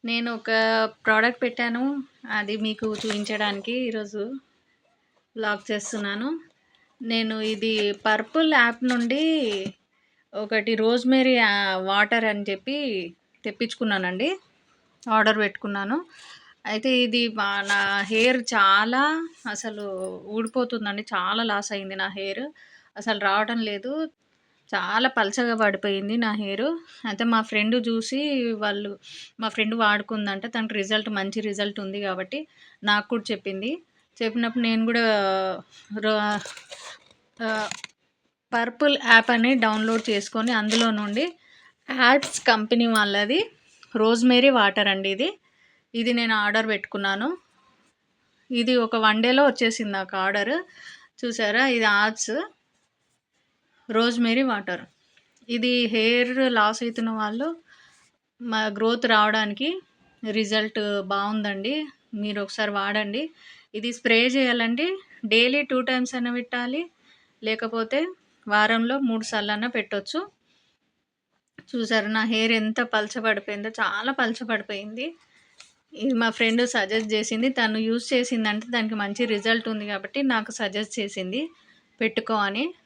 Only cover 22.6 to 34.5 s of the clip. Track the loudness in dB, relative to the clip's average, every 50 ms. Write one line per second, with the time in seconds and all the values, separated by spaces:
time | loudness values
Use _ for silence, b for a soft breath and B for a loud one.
22.6 | B B B B B B B -8 -4 -2 -2 2 2 2 4 2 2 0 -2 -2
23.6 | -2 -4 -4 -6 -6 -6 -4 -4 -4 -6 _ _ _ _ _ _ _ _ _ _
24.6 | _ _ -4 -4 -2 0 0 2 2 2 2 0 0 0 0 -2 0 0 2 2
25.6 | 2 2 2 0 -2 -2 -2 -2 -2 -2 -2 -2 0 -2 -2 -2 -4 -6 -4 -2
26.6 | -2 -2 -4 -4 B B B B B -8 -4 -2 0 2 2 2 0 2 0 0
27.6 | 2 2 0 0 0 0 -2 -2 -2 -2 -4 -2 -2 0 -2 -2 -2 -2 -4 -2
28.6 | -2 -2 -2 -4 -6 -8 -12 -14 B B B B B B B B -6 -6 -2 -2
29.6 | -2 -2 0 2 2 4 2 2 0 -4 -6 -4 -4 -4 -6 -6 -8 -6 -4 -4
30.6 | -4 -2 -2 -4 -2 0 -2 -2 -2 -2 -4 -4 -4 -4 -4 -4 -4 -4 -4 -4
31.6 | -4 -4 -4 -8 -10 -8 -8 -6 -6 -6 -4 -6 -6 -8 -8 -10 -10 b b b
32.6 | b b b b 0 2 2 2 0 _ -4 -4 -2 -4 -6 -6 _ -8 -8 -6
33.6 | -6 -6 -8 -8 _ _ _ _ _ _ _ -4 -4 -2 -2 -2 -2 -2